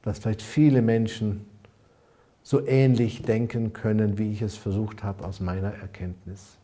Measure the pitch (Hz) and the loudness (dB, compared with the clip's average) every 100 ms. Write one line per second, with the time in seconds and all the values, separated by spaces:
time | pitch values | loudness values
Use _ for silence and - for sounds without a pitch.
0 | - 104 113 104 - - 151 131 113 113 | -6 -4 -4 -4 -2 4 6 6 4 2
1 | 110 - 110 101 - - - _ _ _ | 0 -2 -4 -4 -10 -20 -20 _ _ _
2 | _ _ _ _ - 139 139 131 135 120 | _ _ _ _ 0 0 2 4 6 6
3 | 117 - - 110 117 120 113 104 110 107 | 2 -2 0 0 0 -2 -4 -2 0 2
4 | 107 101 107 107 107 - - 98 107 107 | 2 0 -2 -2 -6 -6 -4 -2 -2 -6
5 | 107 98 85 95 90 92 98 104 95 - | -8 -8 -10 -6 -4 -2 -4 -6 -14 -10
6 | 90 87 - 98 - _ | -10 -10 -14 -16 -18 _